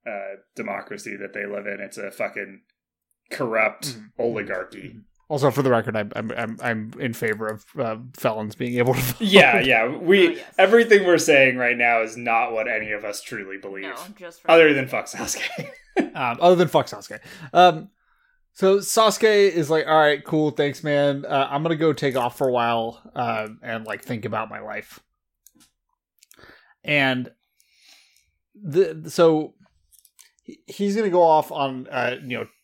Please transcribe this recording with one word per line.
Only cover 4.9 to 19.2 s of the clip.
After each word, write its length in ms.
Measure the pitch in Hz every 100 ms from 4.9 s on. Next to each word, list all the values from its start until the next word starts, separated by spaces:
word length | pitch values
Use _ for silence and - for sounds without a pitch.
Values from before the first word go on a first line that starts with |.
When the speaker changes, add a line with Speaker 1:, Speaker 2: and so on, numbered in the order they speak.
| 113 _ _ _
Speaker 2:
Also, 240 | 147 139
for 100 | 127
the 80 | 135
record, 260 | 120 104 107
I'm, 140 | 104 -
I'm, 160 | 110
I'm, 260 | 117 113 107
I'm 320 | 123 113 110 -
in 140 | 131
favor 340 | 113 113 107 110
of, 180 | 107 _ 151
uh, 200 | 117 110 127 -
felons 400 | 123 110 107 -
being 180 | 120 123
able 160 | 123
to 60 | 123
vote. 200 | - -
Speaker 1:
Yeah, 400 | 208 196 139 117
yeah. 260 | 131 117 117 151
We, 300 | 170 196 170
Speaker 3:
Oh, 40 |
yes. 120 | - - -
Speaker 1:
everything 480 | 190 233 226 202 180
we're 120 | 165
saying 380 | - 139 131 127
right 200 | 120 120
now 260 | 120 117
is 140 | 113 113
not 360 | 120 113 120
what 140 | 113 113
any 240 | 110 107
of 140 | 104
us 180 | 104 101
truly 340 | - 110 95 98
believe. 280 | 98 98
Speaker 3:
No, 100 | 98 90 190 -
just 260 | 175 -
for 80 | -
Speaker 1:
Other 240 | 165 156
than 140 | 139 127
fuck 180 | 113 -
Sasuke. 640 | - 113 - - - -
<laughs> 60 | - _ 403 -
Speaker 2:
Um, 240 | - 123 120
other 160 | 175 180
than 100 | 170
fuck 180 | 151 131
Sasuke. 340 | 110 - - - - 156
Um, 380 | 170 180 156 - _ _ _ _ _ _
so 240 | - 190 202
Sasuke 720 | - - 220 196